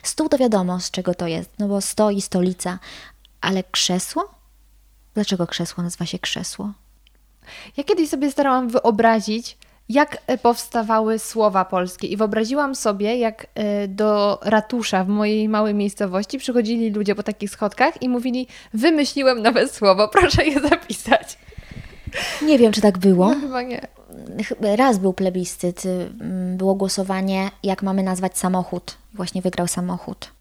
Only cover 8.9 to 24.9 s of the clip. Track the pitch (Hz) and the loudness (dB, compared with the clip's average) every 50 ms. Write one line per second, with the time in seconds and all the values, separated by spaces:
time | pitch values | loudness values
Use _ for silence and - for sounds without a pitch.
8.9 | 214 208 226 226 226 220 202 214 214 233 233 - - - - _ _ _ _ - | 4 6 4 4 4 4 2 -2 -4 -4 -6 -10 -14 -18 -20 _ _ _ _ 0
9.9 | 226 285 302 294 - - - - 254 - - 240 240 - - - - 240 220 214 | 2 2 2 2 0 -8 -4 -2 -2 2 2 2 2 2 -4 -4 -4 -4 0 2
10.9 | 226 220 220 220 220 220 - - - 226 214 208 196 190 185 - 196 185 180 180 | 2 2 2 2 0 -2 -4 -4 0 2 2 4 4 2 0 2 0 -2 -2 -2
11.9 | - - 208 - 208 202 220 208 202 220 226 220 269 294 294 269 269 - - 226 | -6 -8 -8 -6 -2 -2 0 0 0 0 0 0 0 0 -2 -2 -4 -2 -2 -2
12.9 | 202 196 202 214 240 247 233 220 220 - - - _ - 214 208 208 202 202 196 | 0 0 0 -2 0 0 0 -2 -2 -6 -14 -12 _ -4 -2 -2 -2 -2 -4 -4
13.9 | 190 202 214 214 208 208 202 202 196 - - 202 220 214 214 - 254 240 220 - | -2 0 0 2 2 2 2 0 0 -2 0 2 2 2 2 0 -4 -4 -2 0
14.9 | - 185 185 190 208 208 214 208 214 214 214 214 214 214 214 214 208 208 202 202 | 0 0 0 0 0 0 0 0 2 0 0 0 0 0 0 0 0 0 -2 -2
15.9 | - - 208 185 180 190 214 - - 262 - - 233 240 220 214 240 233 226 220 | -2 -4 -4 -2 -2 -2 -2 -4 -6 -6 -6 0 0 2 2 2 0 0 0 -2
16.9 | 202 208 208 202 196 202 202 220 208 - 208 202 - - 220 202 - - 247 311 | -2 -2 -2 -2 -2 -2 -4 -6 -6 -6 -8 -10 -6 -4 -4 -4 0 0 0 0
17.9 | 330 - 247 254 247 247 233 262 233 247 254 - - - - - - 214 247 339 | 0 -2 -4 -2 -2 -2 -2 -2 -4 -4 -6 -8 -12 -18 -18 -8 -4 2 2 4
18.9 | 320 302 285 - - 285 269 262 254 233 214 - 240 - 233 277 - - 214 196 | 4 4 2 0 0 2 2 2 2 4 2 2 4 4 2 0 0 2 4 4
19.9 | 190 185 214 214 - 392 359 294 - 220 262 311 277 277 269 294 330 330 - - | 6 6 4 4 6 6 6 6 4 4 2 2 2 0 2 2 0 0 0 -6
20.9 | - - - 226 - - - - - - - - - - - - - - - - | -10 -10 0 0 0 0 0 -4 -14 -20 -20 -20 -20 -20 -20 -18 -18 -18 -18 -18
21.9 | - - - - - - - - - - 294 311 302 240 240 220 208 214 208 208 | -20 -16 -16 -12 -10 -8 -8 -8 -6 -2 2 4 6 8 8 6 6 4 4 4
22.9 | 185 185 185 196 185 175 185 208 277 285 285 269 262 247 247 254 240 - - - | 4 4 4 4 6 6 6 4 4 2 -2 -4 -6 -6 -6 -6 -8 -10 -10 -14
23.9 | - - - - - - - - - - 208 - - - 220 208 208 220 262 269 | -18 -20 -20 -20 -20 -18 -16 -12 -10 -8 -6 -6 -4 -2 0 2 4 4 4 4